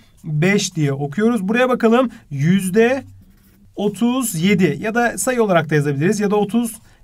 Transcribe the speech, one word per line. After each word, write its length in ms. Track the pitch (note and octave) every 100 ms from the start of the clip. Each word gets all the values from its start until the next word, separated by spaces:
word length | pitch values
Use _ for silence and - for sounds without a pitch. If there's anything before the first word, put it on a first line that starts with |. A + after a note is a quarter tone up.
| - _
beş 500 | E3 D3+ F3+ G3+ G3
diye 180 | D#3+ C#3+
okuyoruz. 560 | C3+ C#3+ E3+ G#3+ A#3+ F#3
Buraya 200 | A#3 B3
bakalım. 420 | A#3+ A3+ A#3 B3+ - -
Yüzde 720 | C#3 D3+ F#3+ F#3 G3+ A#3 C4+ - - - _ _ _ - -
otuz 580 | G3+ - A#3 B3+ A3+
yedi 440 | E3 F#3 G3+ F3 C#3+
ya 140 | G#3+
da 240 | A3+ A#3+ G#3+
sayı 240 | C4 B3
olarak 280 | G#3+ E3+ D#3+
da 40 |
yazabiliriz 460 | D3+ D3 C#3 E3+ G#3+
ya 100 | G3+
da 60 | G#3
otuz 360 | G3+ A#3 A#3 - - -